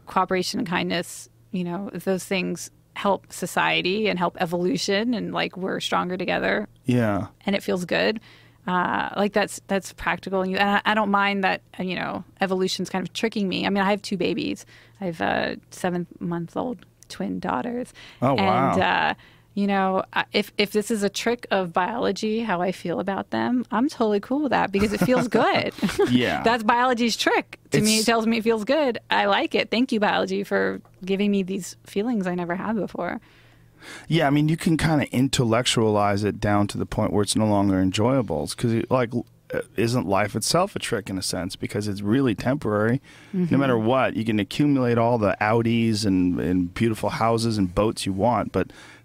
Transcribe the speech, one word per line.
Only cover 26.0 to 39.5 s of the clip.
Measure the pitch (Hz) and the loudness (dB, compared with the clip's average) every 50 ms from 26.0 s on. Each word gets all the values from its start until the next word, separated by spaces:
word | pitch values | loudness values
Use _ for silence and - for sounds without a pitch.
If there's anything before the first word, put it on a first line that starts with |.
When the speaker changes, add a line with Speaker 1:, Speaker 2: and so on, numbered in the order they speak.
| 403 294 | 2 4
Speaker 2:
Yeah. | 123 - 120 98 82 65 69 | 4 2 2 2 0 2 2
Speaker 1:
That's | 226 233 240 220 | 2 2 2 2
biology's | 214 240 240 247 254 254 220 240 233 202 | 2 4 4 4 2 2 2 2 0 0
trick. | - - 330 480 392 - - - _ _ - | 0 0 2 2 2 0 -4 -16 _ _ 0
To | - - | 0 2
me, | 208 214 220 | 2 4 2
it | 220 | 2
Speaker 2:
It's | 220 | 2
Speaker 1:
tells | 233 226 226 220 | 2 2 4 2
me | 226 233 | 2 0
it | 233 208 | 2 2
feels | 226 226 220 208 | 2 0 2 2
good. | 220 269 320 294 254 220 - - _ | 0 2 2 2 0 0 -2 -2 _
I | - 208 208 | 0 2 4
like | 202 196 214 294 - - | 4 2 2 2 0 0
it. | 208 - - | -2 -2 0
Thank | - 220 262 - | 0 0 2 2
you, | 247 214 | 2 2
biology, | 202 190 180 175 190 190 190 196 196 | 2 2 2 2 0 0 -2 -4 -2
for | - 196 196 190 190 190 190 - - - _ 185 | -2 0 0 0 0 -2 -6 -10 -18 -20 _ -4
giving | 180 196 190 208 208 | -4 0 0 2 2
me | 202 196 190 | 2 2 0
these | 175 196 190 175 - - - _ | -2 -4 -6 -8 -10 -14 -18 _
feelings | - - 196 208 247 247 208 180 | -6 -4 -4 -2 0 -2 -2 -2
I | 180 175 | -2 -2
never | 180 175 170 175 | -4 -4 -4 -4
had | 185 - 190 226 | -4 -2 -4 -2
before. | 208 - - - - 180 175 - 226 - - - - - - - - - - _ - - - - - - | -2 -4 -4 -6 -6 -6 -6 -6 -8 -12 -18 -20 -20 -20 -20 -20 -20 -20 -20 _ -20 -20 -18 -18 -18 -4
Speaker 2:
Yeah, | - 151 165 160 | 0 2 2 4
I | 139 | 4
mean, | 143 147 151 | 4 4 4
you | 151 160 | 2 0
can | 160 - 185 160 | 0 2 2 2
kinda | 147 - 160 160 143 110 - | 2 2 2 2 2 0 0
intellectualize | - 120 135 135 - - 127 113 110 117 127 - - 123 113 110 104 101 101 101 101 101 107 | 0 0 2 2 2 2 2 2 2 2 2 2 2 2 2 4 4 4 4 2 2 2 0
it | 101 90 - | 0 -2 0
down | - 104 104 104 104 | 0 2 4 4 2
to | 101 - | 2 0
the | 98 95 | -6 -6
point | - - - 107 - | -4 -2 -2 0 2
where | - 104 101 | 2 2 0
it's | - - | 2 2
no | - 110 | 2 2
longer | 107 104 101 101 98 95 92 | 4 4 4 4 4 4 4
enjoyable. | 95 92 92 - 104 120 135 139 113 95 80 73 73 | 2 2 2 2 2 2 2 2 0 0 -2 -4 -4
It's | - - | -6 -4
'cause, | - - 117 113 | -2 0 0 0
it, | 113 - - | 0 0 0
like, | 123 131 123 110 127 | 0 0 0 0 -2
l-, | 117 - - _ _ _ _ | -6 -6 -6 _ _ _ _